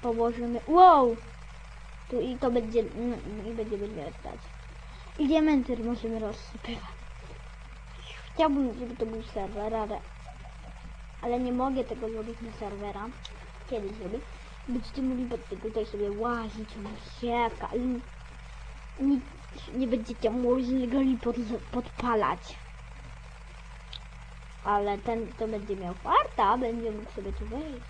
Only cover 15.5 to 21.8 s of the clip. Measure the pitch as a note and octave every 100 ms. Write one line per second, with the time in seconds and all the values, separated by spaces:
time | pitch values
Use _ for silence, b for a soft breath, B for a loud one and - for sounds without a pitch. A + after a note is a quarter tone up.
15.5 | F#3 A3 A3 G#3+ G#3 G3+ G3+ A3+ A#3+ A3
16.5 | G#3+ G#3+ A3 G#3 G#3+ - - A#3+ A#3+ A#3
17.5 | A3+ - A#3+ B3+ A#3+ - - - - -
18.5 | - - - - - C#4 C#4 - - -
19.5 | - - B3 C4 A#3 A3 A#3+ - B3 B3
20.5 | B3+ B3 C4 B3 C4+ C4+ A#3+ A#3+ A#3+ A3
21.5 | A3+ - B3